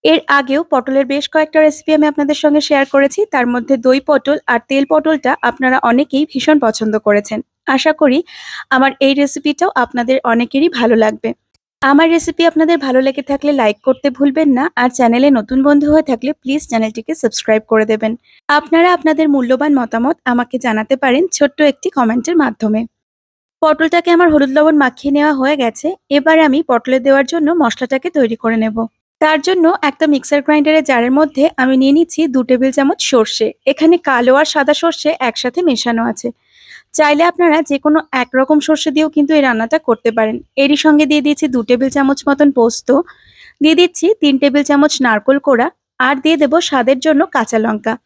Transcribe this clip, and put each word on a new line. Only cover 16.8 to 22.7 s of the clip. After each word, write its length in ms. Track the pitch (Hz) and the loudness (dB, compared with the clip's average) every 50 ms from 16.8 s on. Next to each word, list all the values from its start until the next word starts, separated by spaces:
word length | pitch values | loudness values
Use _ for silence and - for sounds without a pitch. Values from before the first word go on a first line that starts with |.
| 220 220 220 233 220 - 320 | -4 -4 -6 -10 -8 -8 -8
সাবস্ক্রাইব 480 | - - 226 - - - - 220 220 214 | -4 -4 -4 -4 -4 -2 0 0 0 0
করে 180 | _ 226 220 214 | _ 0 0 0
দেবেন। 260 | 214 220 214 220 220 226 - _ _ _ _ _ - | 0 -2 -2 -2 -6 -6 -6 _ _ _ _ _ -2
আপনারা 400 | 294 294 302 - 330 330 339 359 | -2 -2 0 0 2 2 4 2
আপনাদের 340 | 359 349 - 311 311 285 320 302 | 2 0 0 -2 0 2 2 2
মূল্যবান 420 | 277 277 254 233 262 247 285 302 285 | 2 0 0 0 0 0 0 0 0
মতামত 420 | 269 240 220 - 226 233 277 339 _ _ | 0 -2 -2 -4 -2 -2 -2 -4 _ _
আমাকে 300 | 254 240 240 247 240 - 247 | -2 -2 -2 -2 _ -6 -4
জানাতে 360 | - 247 214 214 220 - 269 | -4 -2 -2 -2 -2 -4 -4
পারেন 260 | 262 - 262 247 277 349 359 - | -2 0 0 0 0 0 -2 -2
ছোট্ট 240 | - 294 277 _ - 302 | -2 -2 -2 _ 0 0
একটি 240 | 294 - _ - 370 | 0 0 _ -8 -6
কমেন্টের 460 | - 277 240 220 220 247 - - 359 | -2 -2 -2 0 0 -2 -4 -2 0
মাধ্যমে। 460 | 339 285 247 214 _ 220 214 | 0 0 0 -2 _ -4 -2